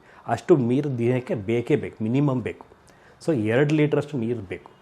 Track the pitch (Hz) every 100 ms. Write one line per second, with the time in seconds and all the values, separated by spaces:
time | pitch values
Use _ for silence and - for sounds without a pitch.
0 | - - - 117 - 170 117 127 143 120
1 | 117 127 127 143 98 120 117 135 95 -
2 | 110 131 143 127 101 - - - - -
3 | - - - 135 107 120 147 151 147 147
4 | - 139 113 117 92 87 - -